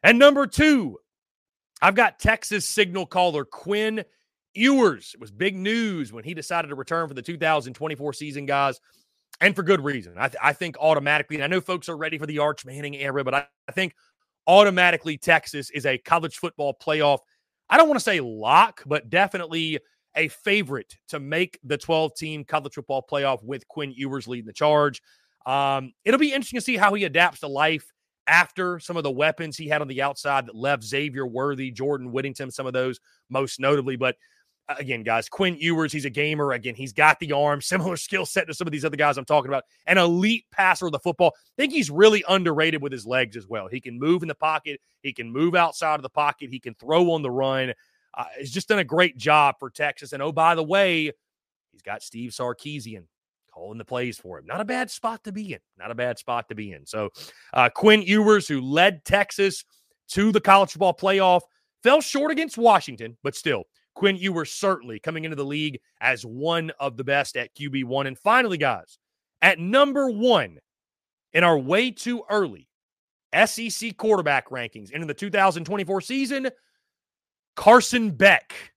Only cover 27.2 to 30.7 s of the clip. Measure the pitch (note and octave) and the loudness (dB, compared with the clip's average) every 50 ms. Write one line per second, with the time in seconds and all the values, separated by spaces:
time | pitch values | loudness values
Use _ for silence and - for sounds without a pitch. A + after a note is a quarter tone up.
27.2 | F3 F3 - - - D3 C#3 C#3 D3+ D#3+ D#3+ D3+ - _ _ _ _ _ _ _ | 2 2 2 -4 -10 -6 -2 0 2 2 0 -2 -6 _ _ _ _ _ _ _
28.2 | _ - D#3 E3+ F3 - _ F#3 F#3 F3+ F3 E3+ - - F3 E3+ D3 C#3+ C3 B2+ | _ 4 4 4 4 2 _ -6 -6 -6 -6 -8 -10 -8 -8 -4 -4 -4 -2 0
29.2 | D3 D#3 D#3 - E3+ D#3 C#3 - D#3+ D3 D3+ D3+ D3+ C3+ C3+ B2+ C3+ C#3+ C#3 - | 0 0 0 -2 -8 -12 -10 -12 -4 -4 -2 -2 -2 -6 -6 -4 -4 -4 -4 -4
30.2 | - C#3+ C#3 C#3 C3 A#2 G#2+ A2 A#2+ C#3 | -4 -2 -2 -2 -2 -4 -12 -6 -2 -2